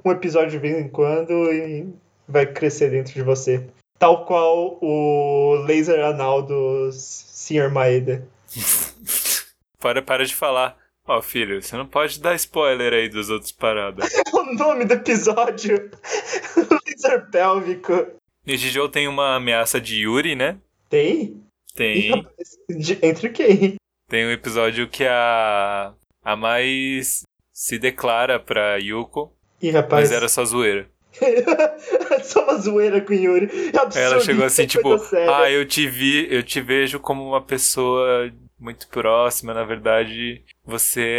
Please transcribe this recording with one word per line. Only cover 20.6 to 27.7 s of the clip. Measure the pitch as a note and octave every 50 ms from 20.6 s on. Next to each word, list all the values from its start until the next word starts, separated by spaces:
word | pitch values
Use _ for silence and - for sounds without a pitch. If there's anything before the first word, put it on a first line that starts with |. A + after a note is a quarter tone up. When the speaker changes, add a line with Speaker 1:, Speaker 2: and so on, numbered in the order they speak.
| _ _ _ _ _ _
Speaker 1:
Tem? | - D3 D3 E3+ A3 E4 A#3 - - - - _ _ _ _ - -
Speaker 2:
Tem. | - A#2+ A2 G#2+ G#2
Speaker 1:
Ih, | G#2 G#2+
rapaz, | A#2+ - - - _ - F4 - - _ _ -
de, | E3+ D#3+ D3+ D#3+ G3 G3 -
entre | D#3+ E3 - A3 A#3+
quem? | - - F4 A3+ F#3+ D#3 F#3+ F#3+ G3 - - _ _ _ _ _
Speaker 2:
Tem | A#2+ A2+ A2+
um | A#2
episódio | A#2 A#2 - - A2+ A#2 A2+ A2+ A2+ A#2 A#2+ A#2+
que | - - C3+
a, | B2+ B2 A#2+ A#2+ A#2+ A#2 A2+ A2 G#2+ G#2 G2+ G2+ G2+ G2+ G2+ G2 G2 G#2 _ _ _ _ _ _
a | A2 G#2+
Mai | G#2+ A2 A2+ A#2 A#2+ B2+ C3 C3 C3+ C3+ C3+ C3+ C3
s-, | B2+ - - - - _ _ _ _ _ _
se | - - -